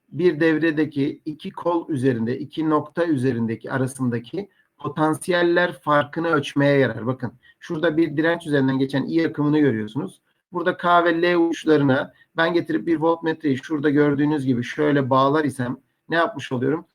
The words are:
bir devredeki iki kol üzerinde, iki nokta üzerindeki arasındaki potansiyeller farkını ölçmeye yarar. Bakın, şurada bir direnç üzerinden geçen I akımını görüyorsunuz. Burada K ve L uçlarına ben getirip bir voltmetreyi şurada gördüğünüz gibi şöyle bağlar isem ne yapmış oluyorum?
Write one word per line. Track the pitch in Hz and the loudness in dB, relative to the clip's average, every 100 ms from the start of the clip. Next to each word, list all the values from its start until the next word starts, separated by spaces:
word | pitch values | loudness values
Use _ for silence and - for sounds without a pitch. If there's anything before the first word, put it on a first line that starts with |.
| _ | _
bir | 139 180 151 | 0 2 4
devredeki | 165 151 165 151 151 143 143 - 156 | 2 2 0 0 -2 -2 -4 -4 -12
iki | 147 196 | -10 -12
kol | - 170 170 165 | -6 -2 -2 -2
üzerinde, | 143 131 113 113 123 | -2 0 0 -2 -6
iki | 143 - 156 | -8 -4 0
nokta | 151 147 - 170 | 0 -2 -4 -2
üzerindeki | 139 127 117 113 110 - | 0 0 -2 -4 -4 -6
arasındaki | 135 131 - 127 117 - - 202 _ _ - | -4 -4 -4 -4 -4 -6 -10 -10 _ _ -12
potansiyeller | - - 156 156 - 175 175 175 175 - | -8 -2 0 0 -2 0 2 2 0 -2
farkını | 147 147 143 170 170 | 0 0 0 -4 -2
ölçmeye | 156 147 143 143 139 | 0 0 0 4 4
yarar. | 123 107 113 | 2 0 -6
Bakın, | 127 117 - _ _ | -6 -8 -12 _ _
şurada | - 160 165 156 | -10 -2 0 2
bir | 165 147 | 0 0
direnç | 165 170 170 | 0 0 0
üzerinden | 143 135 131 | 0 2 0
geçen | 135 139 - | 0 -2 0
I | 160 156 | 0 0
akımını | 151 147 151 | 0 0 4
görüyorsunuz. | 143 110 107 131 185 - _ _ _ | 2 0 -4 -8 -8 -12 _ _ _
Burada | 175 170 175 | -4 -4 -2
K | 175 175 170 | 2 4 4
ve | 165 | 2
L | 175 175 | 2 2
uçlarına | 170 160 156 151 139 131 - _ _ - | 2 0 2 4 4 2 -2 _ _ -2
ben | 165 | 0
getirip | 170 - 160 170 | 0 0 -4 -2
bir | 160 | 0
voltmetreyi | 160 165 165 160 151 127 | 0 0 -2 -2 -2 -2
şurada | - 156 151 | -2 -2 2
gördüğünüz | 143 147 143 147 151 131 | 2 2 2 0 0 0
gibi | 123 | 0
şöyle | 120 - 151 143 127 | -2 -2 0 2 2
bağlar | 131 139 151 | 2 4 2
isem | 147 - 123 139 _ _ - | 0 -2 -6 -6 _ _ -4
ne | 165 | 0
yapmış | 165 143 - | 0 -2 -6
oluyorum? | 123 135 160 - | -2 0 -2 -4